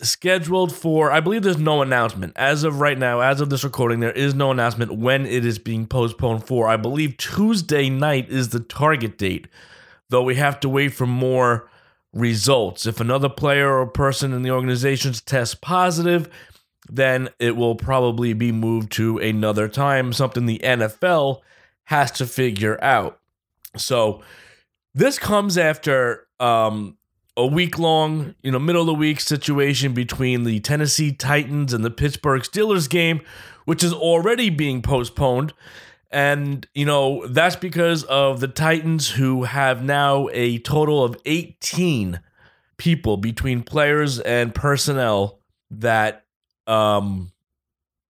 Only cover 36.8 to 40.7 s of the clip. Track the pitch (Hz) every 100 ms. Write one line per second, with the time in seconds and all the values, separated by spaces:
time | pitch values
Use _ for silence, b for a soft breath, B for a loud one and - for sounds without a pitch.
36.8 | 143 147 135 139 117 127 175 175 185 165
37.8 | 170 165 - 139 139 131 131 127 160 165
38.8 | 160 160 139 107 131 131 123 139 135 120
39.8 | 131 143 143 139 135 - 120 117 -